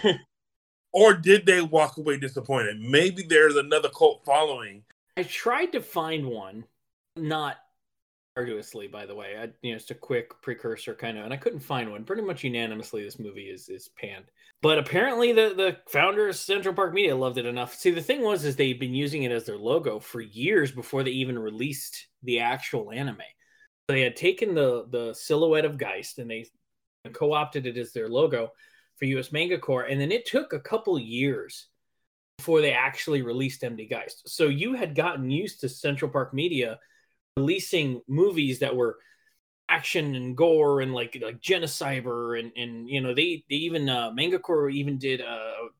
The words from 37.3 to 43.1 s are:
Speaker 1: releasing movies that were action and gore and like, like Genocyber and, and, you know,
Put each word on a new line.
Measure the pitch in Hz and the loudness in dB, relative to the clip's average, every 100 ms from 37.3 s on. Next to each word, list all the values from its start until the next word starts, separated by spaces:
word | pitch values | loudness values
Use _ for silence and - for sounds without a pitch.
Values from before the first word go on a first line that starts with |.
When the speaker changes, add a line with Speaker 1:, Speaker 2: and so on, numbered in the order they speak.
| - | -2
Speaker 1:
releasing | 139 190 - 180 143 123 - | 0 0 0 0 0 -4 -4
movies | 143 196 170 139 127 | 2 2 4 0 0
that | 131 127 | -2 0
were | 120 - _ _ _ _ _ _ - | 0 -2 _ _ _ _ _ _ -2
action | 165 - 180 151 131 | -2 0 -2 -2 -4
and | 127 127 | -6 2
gore | 170 160 147 139 | 6 6 6 4
and | 131 | 0
like, | 123 120 131 | -4 -6 -8
like | 110 120 | -10 -10
Genocyber | - 185 160 - 143 135 123 120 117 117 | 0 0 0 -4 -4 -2 -4 -4 -4 -4
and, | 117 120 | -6 -8
and, | 120 117 117 | -8 -10 -4
you | 139 | -2
know, | 127 | 0